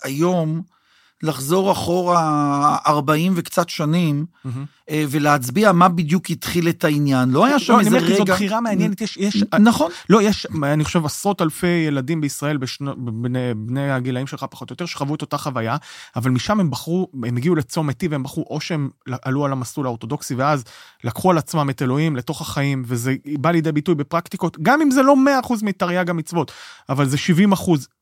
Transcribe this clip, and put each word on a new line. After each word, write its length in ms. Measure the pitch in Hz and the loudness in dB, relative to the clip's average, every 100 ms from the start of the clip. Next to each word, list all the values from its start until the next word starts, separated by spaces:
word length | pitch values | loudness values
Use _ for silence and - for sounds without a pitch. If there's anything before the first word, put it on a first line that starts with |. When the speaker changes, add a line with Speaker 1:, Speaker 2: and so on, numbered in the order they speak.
Speaker 1:
היום 580 | 139 139 175 180 160 165 - _ _ _ _ _ | -6 0 0 2 0 -4 -6 _ _ _ _ _
לחזור 480 | 156 135 135 185 196 | -6 -4 0 2 2
אחורה 1040 | 185 - 180 175 175 156 151 143 143 147 147 147 | 0 0 0 2 2 2 2 0 2 2 2 2
ארבעים 460 | 147 139 151 180 180 | 2 2 2 2 0
וקצת 340 | - - 175 | -2 -2 -2
שנים, 560 | - 151 170 165 143 165 _ 135 | -2 0 2 2 0 -4 _ -10
Speaker 2:
מהמם. 200 | 123 143 _ - | -10 -10 _ -6
Speaker 1:
אה, 160 | 156 151 | -2 0
ולהצביע 640 | 147 147 147 123 131 214 | 2 2 2 2 2 6
מה 180 | 175 185 | 6 6
בדיוק 400 | 170 151 180 - | 4 0 0 0
התחיל 400 | 170 - 175 170 | -6 -4 0 0
את 140 | 165 | 2
העניין. 460 | 165 147 143 131 127 | 0 2 2 2 2
לא 160 | 131 233 | 4 4
היה 140 | 285 | 2
שם 140 | - | 4
Speaker 2:
לא, 60 | 220 | 4
אני 60 | 208 | 6
Speaker 1:
איזה 120 | 175 | 4
Speaker 2:
אומר, 100 | 170 | 4
כי 60 | |
זאת 80 | 196 | 2
Speaker 1:
רגע 120 | 196 | 2
Speaker 2:
בחירה 280 | 190 196 220 | 2 0 -2
מעניינת, 400 | 233 196 175 190 | -2 0 0 -2
יש, 160 | 220 - | -6 -4
יש, 260 | 202 202 202 160 | -2 0 0 4
Speaker 1:
נכון. 320 | 214 226 320 - - | 4 4 0 -2 4
Speaker 2:
לא, 120 | 208 | 4
יש, 260 | 208 196 - 160 | 4 0 -4 -4
אני 200 | 139 151 | 0 0
חושב, 220 | 151 175 151 | 0 -2 -2
עשרות 360 | - 196 190 | -4 -4 0
אלפי 260 | 165 - 180 | -2 -2 -2
ילדים 540 | 175 156 143 127 165 | 0 0 -2 -2 -2
בישראל 360 | 147 - 143 147 | -4 -4 -4 -4
בשנו-, 360 | 127 - 139 131 | -6 -8 -10 -8
בני, 420 | 120 110 123 127 123 110 | -8 -6 -4 -4 -4 -6
בני 360 | 110 131 139 | -6 -4 -2
הגילאים 360 | 135 127 123 135 | -2 -4 -6 -6
שלך 180 | 147 135 | -10 -12
פחות 200 | - 123 | -14 -14
או 40 | |
יותר, 120 | - 175 | -10 -10
שחוו 300 | - 143 151 | -6 -6 -6
את 60 | |
אותה 160 | 147 143 | -6 -6
חוויה, 400 | 151 123 113 139 - - - - | -4 -4 -4 -4 -8 -20 -12 -4
אבל 160 | 127 | 0
משם 280 | 127 - 214 | 0 0 0
הם 120 | 175 | 0
בחרו, 360 | 139 - 175 185 135 113 | -2 -4 -4 -4 -6 -6
הם 120 | 120 | -2
הגיעו 180 | 147 165 | 0 0
לצומת 480 | - - 151 120 | -2 -4 -4 -2
T, 40 | 180 | -4
והם 120 | 147 | -4
בחרו, 220 | 127 - - | -6 -8 -6
או 120 | 151 | -6
שהם 280 | - 160 139 - - 127 | -4 -4 -4 -8 -10 -8
עלו 240 | 135 135 143 | -4 -2 -2
על 60 | |
המסלול 340 | 135 120 - 131 | -4 -6 -6 -4
האורתודוקסי, 500 | 117 117 147 - 123 | -6 -6 -8 -6 -2
ואז 280 | 139 147 113 - - _ | 0 0 -4 -18 -20 _
לקחו 280 | 123 - 180 | -8 -2 2
על 60 | 170 | 2
עצמם 320 | - 165 139 | 0 -2 -2
את 120 | 131 | -2
אלוהים 340 | 135 135 160 135 | -2 0 0 -2
לתוך 260 | 120 151 | -6 -8
החיים, 420 | 160 - 139 135 120 | -6 -4 -2 -2 -4
וזה 300 | 123 123 131 139 147 | -4 -2 -4 -4 -2
בא 120 | 156 | 0
לידי 200 | 170 156 | 2 0
ביטוי 240 | 151 151 160 | 0 0 -2
בפרקטיקות, 600 | 147 170 - 190 175 - | -2 -4 -4 -4 -4 -2
גם 200 | 160 285 | 2 4
אם 100 | 302 | 4
זה 120 | 262 | 4
לא 120 | 269 277 | 6 6
מאה 240 | 269 269 | 4 2
אחוז 240 | - 233 | 0 -2
מתרי"ג 460 | 214 185 175 180 180 | -2 -2 -2 0 -2
המצוות, 420 | 170 156 175 131 - - - - | -4 -4 -4 -4 -6 -20 -14 -4
אבל 160 | 135 139 | 0 0
זה 120 | 139 | 0
שבעים 340 | - 165 208 | 2 4 4
אחוז. 360 | 190 - 156 - _ | 4 2 0 -2 _